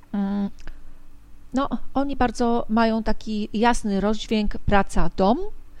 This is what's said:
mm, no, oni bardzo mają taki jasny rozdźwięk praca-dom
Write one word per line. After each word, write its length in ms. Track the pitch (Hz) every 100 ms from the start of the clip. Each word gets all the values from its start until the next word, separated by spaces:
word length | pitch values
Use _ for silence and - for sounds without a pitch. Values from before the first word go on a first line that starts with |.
| -
mm, 380 | 202 196 202 196 - - - - - - - - - -
no, 140 | 247 277 240 -
oni 220 | 262 285 269
bardzo 500 | 247 226 233 233 -
mają 340 | 220 226 220
taki 460 | 220 - - 208 208
jasny 480 | 214 240 240 214 196
rozdźwięk 580 | 202 214 - 220 208 -
praca-dom 800 | - 202 190 - 165 - 190 285 415 - - -